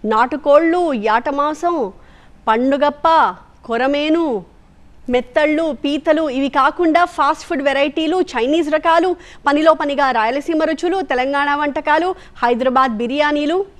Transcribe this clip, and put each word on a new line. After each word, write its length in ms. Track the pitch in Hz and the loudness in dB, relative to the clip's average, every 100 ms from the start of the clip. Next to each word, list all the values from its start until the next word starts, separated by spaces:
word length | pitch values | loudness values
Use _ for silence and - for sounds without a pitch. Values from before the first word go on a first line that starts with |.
| 214 | -2
నాటుకోళ్ళు, 880 | 220 247 285 285 285 330 349 349 | 0 0 -2 4 4 4 2 0
యాట 360 | 254 214 220 269 | -2 0 0 0
మాంసం, 640 | 277 285 302 349 339 208 - - - - - - | -2 -2 -2 -2 -2 -4 -8 -20 -20 -20 -10 -2
పండుగప్ప, 880 | 220 262 277 285 294 330 320 233 185 - - - | 0 2 2 0 0 2 4 2 -2 -18 -20 -6
కొరమేను, 760 | 233 262 285 302 320 320 220 170 - - - - - - | -2 0 0 0 0 0 -4 -8 -20 -20 -20 -20 -16 -4
మెత్తళ్ళు, 680 | 247 247 320 302 302 330 254 | -4 -2 0 0 0 -2 -4
పీతలు, 460 | 285 294 320 311 320 | -4 -4 0 0 0
ఇవి 200 | 254 277 | -2 -2
కాకుండా 560 | 285 277 294 349 320 349 | 2 0 2 0 2 0
ఫాస్ట్ 380 | - 285 311 | 0 -2 -2
ఫుడ్ 180 | - 330 | -4 -2
వెరైటీలు, 600 | 277 269 285 294 311 370 | 0 0 0 -2 -2 -2
చైనీస్ 480 | - 247 240 320 311 | -2 -2 0 0 0
రకాలు, 460 | 311 330 330 349 349 - - 285 | -2 2 2 2 -4 -10 -4 0
పనిలో 260 | 285 320 | 2 4
పనిగా 380 | 311 294 285 277 | 2 0 0 0
రాయలసీమ 520 | 240 220 269 285 320 | 2 0 -2 -2 -2
రుచులు, 380 | 311 311 359 381 | 0 -2 -2 -4
తెలంగాణ 540 | 359 254 254 285 285 285 | -2 -2 0 0 0 -2
వంటకాలు, 600 | 294 285 302 302 349 370 - - | -2 -4 0 0 0 -6 -14 -4
హైదరాబాద్ 540 | 240 247 254 254 262 214 | -2 0 2 2 0 0
బిర్యానీలు, 680 | 240 277 294 294 294 349 392 - | -4 -2 0 0 -2 -2 -4 -6